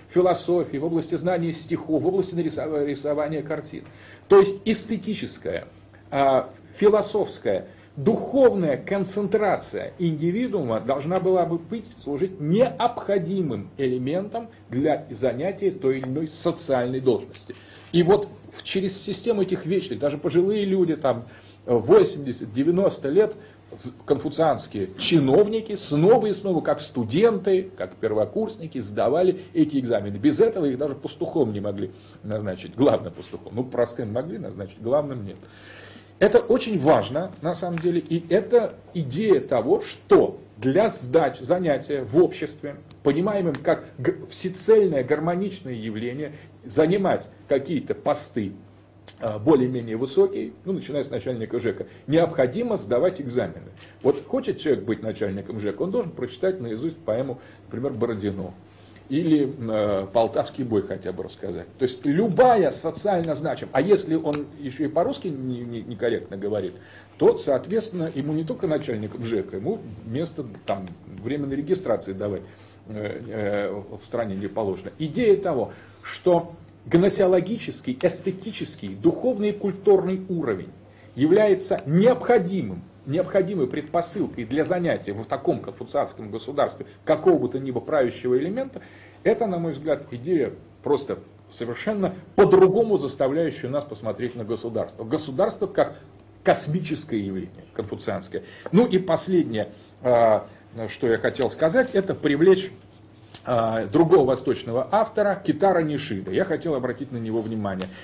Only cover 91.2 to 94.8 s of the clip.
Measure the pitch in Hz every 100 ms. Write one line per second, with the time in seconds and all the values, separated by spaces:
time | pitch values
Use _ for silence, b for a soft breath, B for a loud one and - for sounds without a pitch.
91.2 | - - - - 120 117 - 208 185 B
92.2 | B - 202 370 - 202 220 196 139 -
93.2 | 131 151 160 - 123 143 - 110 113 101
94.2 | 120 120 107 117 117 113